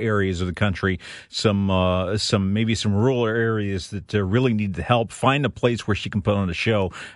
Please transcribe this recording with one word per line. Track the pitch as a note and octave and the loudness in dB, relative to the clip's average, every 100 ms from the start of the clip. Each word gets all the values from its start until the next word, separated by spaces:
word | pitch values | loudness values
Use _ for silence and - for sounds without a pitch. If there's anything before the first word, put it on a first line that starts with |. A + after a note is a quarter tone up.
areas | A2 G#2 F#2+ F2 | 0 2 0 0
of | F2+ | -2
the | |
country, | E2+ G#2+ - G2 F2+ - - - | -2 -2 0 -2 -2 -8 -18 -12
some, | - A2 G2+ G2 | -2 2 2 2
uh, | F#2 F#2 F2+ F#2 G#2+ | 2 2 2 0 -2
some, | - G#2+ F#2+ | 0 0 2
maybe | G#2+ A2+ | 0 0
some | A2 A2 | 0 0
rural | G2+ B2+ B2 A2+ | 2 2 2 0
areas | A2+ A2+ A2 G2+ F#2+ - | 0 0 0 -2 -4 -6
that, | G2+ - | -10 -4
uh, | G#2 | -2
really | F#2+ A#2 C3 | 2 2 2
need | G#2+ G2+ | 2 -2
the | F#2 | -2
help, | F2+ A#2+ A2+ | 0 0 0
find | - B2 C#3 | -2 0 2
a | B2 | 0
place | - B2 A2+ - | 0 0 0 -2
where | |
she | G2+ G2 | -4 -2
can | G#2 | -2
put | G#2+ | 0
on | G2+ F#2+ | 0 0
a | |
show, | D#2+ A2 G#2+ F#2 - - | -2 0 0 0 -4 -14